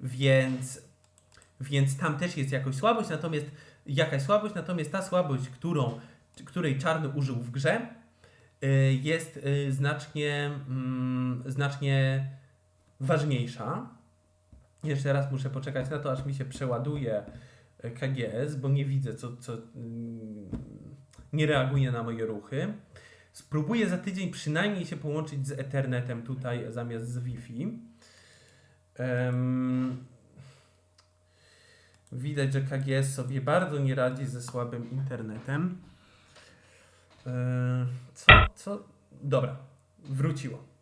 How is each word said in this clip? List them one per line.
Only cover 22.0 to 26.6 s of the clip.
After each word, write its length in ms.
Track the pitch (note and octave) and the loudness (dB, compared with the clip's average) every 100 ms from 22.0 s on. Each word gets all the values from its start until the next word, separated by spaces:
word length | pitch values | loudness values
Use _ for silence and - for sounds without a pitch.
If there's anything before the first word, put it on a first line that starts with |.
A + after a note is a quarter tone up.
moje 240 | A#2 A2+ A2+ | -2 -2 -2
ruchy. 480 | G#2+ - C3+ F#3 G#3+ - - - - - | -4 -6 -4 -4 -6 -12 -20 -20 -20 -20
Spróbuję 560 | - - D3+ D3+ A#3 G3+ | -20 -4 0 2 2 2
za 100 | F3+ | 2
tydzień 320 | G3 F#3 F3+ | -2 -2 -4
przynajmniej 560 | - D3+ D3+ G#3 G3+ D#3+ | -4 -2 2 2 0 -4
się 100 | D#3 | -6
połączyć 500 | D3+ D3+ D3+ C#3 C3+ | -2 -2 -2 -4 -4
z 60 | |
Ethernetem 680 | C#3 C3+ C#3 C3 B2 B2 A#2 | -4 -4 0 0 0 0 -4
tutaj 420 | A#2 B2+ B2+ A#2+ | -6 -6 -4 -4